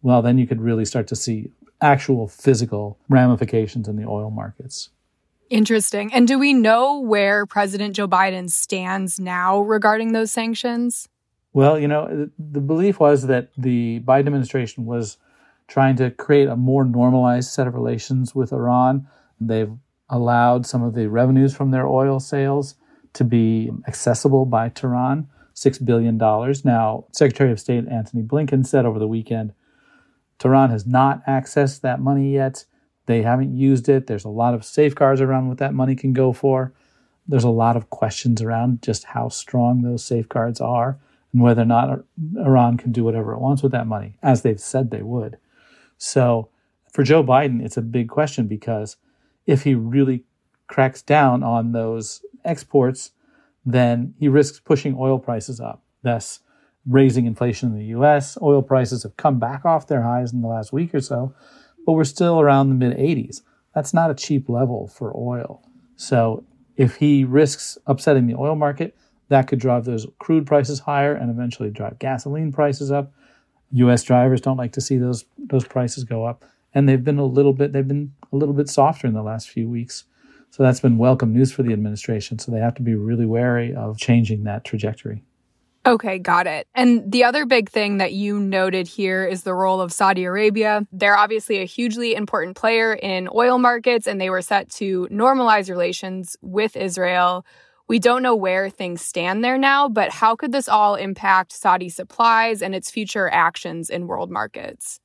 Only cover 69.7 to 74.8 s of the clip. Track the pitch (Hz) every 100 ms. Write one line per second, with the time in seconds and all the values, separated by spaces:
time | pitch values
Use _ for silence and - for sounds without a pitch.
69.7 | 120 117 117 107 _ - 160 143 147 139
70.7 | 139 - 143 143 147 120 117 123 - 107
71.7 | 104 104 113 131 131 143 147 160 139 147
72.7 | 139 143 143 139 _ _ _ _ _ _
73.7 | 127 123 120 - 123 123 127 - 131 120
74.7 | -